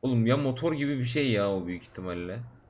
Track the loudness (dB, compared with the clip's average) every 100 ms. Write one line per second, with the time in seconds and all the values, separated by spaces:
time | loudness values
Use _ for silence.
0 | 2 2 4 4 2 0 -2 0 -2 -2
1 | -2 0 2 2 2 0 -2 -8 -10 -10
2 | -6 -6 -6 -8 -12 -18 -20